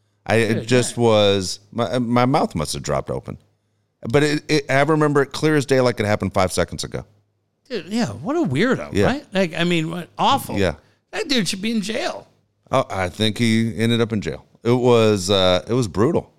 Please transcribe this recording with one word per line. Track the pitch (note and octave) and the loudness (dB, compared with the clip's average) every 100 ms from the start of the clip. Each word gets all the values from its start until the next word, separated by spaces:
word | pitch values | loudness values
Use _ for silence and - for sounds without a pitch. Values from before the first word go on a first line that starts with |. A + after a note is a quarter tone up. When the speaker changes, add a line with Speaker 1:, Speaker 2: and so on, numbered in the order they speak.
| _ _ - | _ _ 0
Speaker 1:
I, | A2 | 2
it | G#2+ A#2 | 2 0
Speaker 2:
Good, | A2 | 2
Speaker 1:
just | B2 A#2 A#2+ | 0 0 0
Speaker 2:
yeah. | |
Speaker 1:
was, | A#2 G#2+ G2+ G2 F2+ - _ | 4 4 4 2 -2 -8 _
my, | A2+ G#2+ B2+ | -6 -2 -2
my | A#2 A#2+ B2 | 0 2 2
mouth | D3+ A3 - | 2 0 -2
must | D2 | -6
have | D2 | -6
dropped | C2+ C#2 - | -4 -4 -4
open. | C2 - - _ _ _ _ _ _ B2 | -8 -10 -14 _ _ _ _ _ _ -2
But | C#3+ | 0
it, | D3 D3 - | 2 -2 -2
it, | G#3 - | -2 0
I | C3+ | 0
remember | C#3+ D#3 D3+ C#3+ | 2 2 2 2
it | C3+ | 0
clear | - D#3 D3+ | -2 0 0
as | B2+ | 2
day | C3+ | 2
like | B2 A2 | 2 0
it | G#2 | 0
happened | G#2 G2 | 0 0
five | G2+ F#2 | 0 0
seconds | - E2+ D2 | 0 -4 -6
ago. | - B1+ - _ _ _ _ _ - | -8 -10 -14 _ _ _ _ _ -12
Speaker 2:
Dude, | A#3 E3 | -10 -6
yeah, | A3 E3 | -4 -2
what | G2 E3+ E4 | -4 -4 -2
a | |
weirdo, | A#3+ C3 B3 A3+ D2 | 0 0 0 0 -2
Speaker 1:
Yeah. | F#2+ G2+ | 0 0
Speaker 2:
right? | C#4 - | 0 -4
Like, | F#3+ F3+ D#3 | -2 -2 -2
I | |
mean, | F3 E3+ D#3+ | 0 0 -2
what, | F3 - - | -6 -10 -2
awful. | G3 C4+ - G#2+ | 0 0 -2 0
Speaker 1:
Yeah. | F#2 D2+ _ _ _ | 0 -2 _ _ _
Speaker 2:
That | - E4+ | -8 -2
dude | B3+ F3+ | 0 0
should | F#3+ | -4
be | G#3+ | -4
in | A3+ | -4
jail. | F#3 A3+ F4+ - - _ _ _ _ | -4 -6 -6 -8 -16 _ _ _ _
Speaker 1:
Oh, | C3 - | -2 -2
I | G2 F2+ | -4 -4
think | - A2 G2+ | -2 -2 0
he | A#2 A2 A2+ G2+ | 2 2 0 0
ended | A2+ A#2 | 0 0
up | A2+ | 0
in | A2 | -2
jail. | D#2+ C#2 - _ | -4 -10 -14 _
It | A2+ | 0
was, | B2+ B2 A#2 A2 G#2 F2+ | 2 4 4 4 2 2
uh, | G2 F#2 F2+ - | 2 4 2 0
it | |
was | B2 A2 | -2 -2
brutal. | D#2 C3 F3+ - | 0 0 0 -6